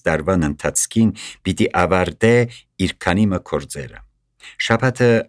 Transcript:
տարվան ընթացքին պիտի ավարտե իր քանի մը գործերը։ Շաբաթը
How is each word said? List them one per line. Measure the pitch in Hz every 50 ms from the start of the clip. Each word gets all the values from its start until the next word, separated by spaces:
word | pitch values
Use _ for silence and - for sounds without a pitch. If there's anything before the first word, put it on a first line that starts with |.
տարվան | - 87 80 78 73 87 95 92 78
ընթացքին | 73 73 - - 73 - - - - - 113 113 107 90 - - - - -
պիտի | - 95 90 - 110 -
ավարտե | - 90 90 82 92 92 90 87 78 - - 113 120 120 120 120 - - - _ _
իր | - 95 90 -
քանի | - - 95 87 101 110
մը | 101 92 87
գործերը։ | - - 80 73 71 - - 71 65 60 - - - _ _ _ _ _ _ _ - - -
Շաբաթը | - - - 117 113 131 127 120 - 123 120 117 113 -